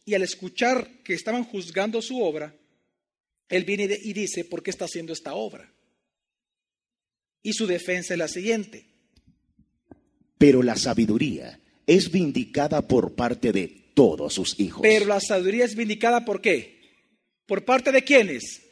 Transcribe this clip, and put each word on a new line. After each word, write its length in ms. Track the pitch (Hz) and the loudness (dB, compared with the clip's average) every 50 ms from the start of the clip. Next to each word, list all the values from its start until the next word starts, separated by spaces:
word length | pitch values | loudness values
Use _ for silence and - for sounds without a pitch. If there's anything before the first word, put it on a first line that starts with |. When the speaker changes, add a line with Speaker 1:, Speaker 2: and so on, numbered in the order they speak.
| - | -6
Speaker 1:
y 100 | 208 208 | -2 -2
al 80 | 190 | -2
escuchar 800 | 185 - - - 190 180 - - 240 247 262 247 - - _ _ - | -2 -2 -6 -10 -12 -10 -4 -2 0 0 0 0 -4 -8 _ _ -8
que 100 | - 185 | -8 -8
estaban 300 | 160 - 220 226 247 233 | -6 -4 -4 -4 -4 -4
juzgando 580 | - - 196 175 170 165 190 196 220 220 226 | -6 -8 -12 -10 -6 -4 -4 -4 -2 -2 -6
su 180 | 220 - 254 254 | -6 -6 -4 -2
obra, 360 | 214 165 147 156 151 151 - _ _ _ _ _ _ _ _ _ _ _ _ _ _ _ _ _ _ - | -2 -2 -2 -4 -8 -12 -14 _ _ _ _ _ _ _ _ _ _ _ _ _ _ _ _ _ _ -4
Él 160 | 185 185 175 | -2 -2 -2
viene 200 | 185 202 196 202 | -2 -4 -4 -2
y 20 | |
de-, 140 | 196 208 202 | -4 -4 -6
y 100 | 208 220 190 | -6 -10 -6
dice, 300 | 208 202 - - 175 170 | -6 -6 -6 -6 -8 -10
"¿Por 180 | - 175 165 | -8 -10 -10
qué 80 | - 196 | -8 -8
está 160 | 180 - 180 | -8 -8 -10
haciendo 260 | 160 - 170 165 165 | -10 -10 -10 -10 -10
esta 220 | 160 - - 143 147 | -12 -12 -10 -10 -8
obra?". 380 | 196 220 196 - - - _ _ _ _ _ _ _ _ _ _ _ _ _ _ _ _ _ _ _ _ _ _ _ _ _ _ _ _ _ _ _ _ _ _ _ | -8 -8 -10 -12 -16 -20 _ _ _ _ _ _ _ _ _ _ _ _ _ _ _ _ _ _ _ _ _ _ _ _ _ _ _ _ _ _ _ _ _ _ _
Y 100 | - 208 | -8 -6
su 140 | 208 - 220 | -4 -2 -2
defensa 480 | 185 180 170 - - 180 180 175 - 180 | -2 -2 -2 -2 -4 -4 -4 -4 -6 -4
es 40 | 170 | -4
la 100 | 160 151 | -4 -4
siguiente. 580 | - 180 190 226 226 220 202 - - 113 _ _ _ _ _ _ _ _ _ _ _ _ _ _ _ _ _ _ _ _ _ _ - _ _ _ _ _ _ _ _ - | -6 -6 -4 -2 -2 -2 -4 -8 -14 -20 _ _ _ _ _ _ _ _ _ _ _ _ _ _ _ _ _ _ _ _ _ _ -20 _ _ _ _ _ _ _ _ 6
Speaker 2:
Pero 240 | 147 143 127 127 | 6 8 8 6
la 140 | 123 120 110 | 4 2 0
sabiduría 840 | 98 - 131 113 113 113 107 107 117 147 139 87 69 62 60 - _ _ _ _ _ - | -2 -2 -2 0 0 0 2 2 0 0 -2 -6 -8 -12 -16 -20 _ _ _ _ _ 2
es 240 | - 170 190 180 - | 4 4 4 4 2
vindicada 760 | - 190 170 143 123 127 113 - - 147 143 151 160 147 - - | 0 0 0 0 -2 -4 -4 -4 -2 -2 -2 0 0 -2 0 2
por 260 | 131 120 98 82 - | 2 2 2 0 -2
parte 380 | - 120 120 120 - - 117 | -2 -2 -2 -2 -2 -2 0
de 160 | 98 98 90 80 - - _ _ - | 0 0 -2 -4 -10 -18 _ _ 4
todos 400 | - 131 92 76 - - - - | 6 6 6 6 0 -6 -6 -4
sus 240 | - - - - - | -4 -4 -4 -2 -4
hijos. 240 | 101 - - - | -4 -4 -2 2
Speaker 1:
Pero 240 | - 214 220 214 202 | 4 4 6 6 4
la 140 | 202 202 196 | 2 0 0
sabiduría 440 | 196 - 214 185 180 190 208 240 247 | 0 0 0 0 0 0 2 2 0
es 100 | 226 208 | 0 0
vindicada 500 | 220 233 208 214 208 226 233 240 240 233 | -4 -4 -4 -2 0 2 2 2 2 0
¿por 160 | 233 202 190 | -2 -4 -2
qué? 400 | - 214 170 123 - - - _ _ _ _ _ _ _ _ _ _ _ _ _ _ | 0 0 0 0 -2 -8 -20 _ _ _ _ _ _ _ _ _ _ _ _ _ _
¿Por 180 | - 196 196 - | -4 -4 -4 0
parte 280 | - 254 262 247 285 | 2 2 2 2 4
de 100 | 262 262 | 2 2
quiénes? 600 | 262 - 285 254 208 185 139 117 - - - - _ _ | 4 6 6 6 6 4 -2 -8 -10 -12 -16 -18 _ _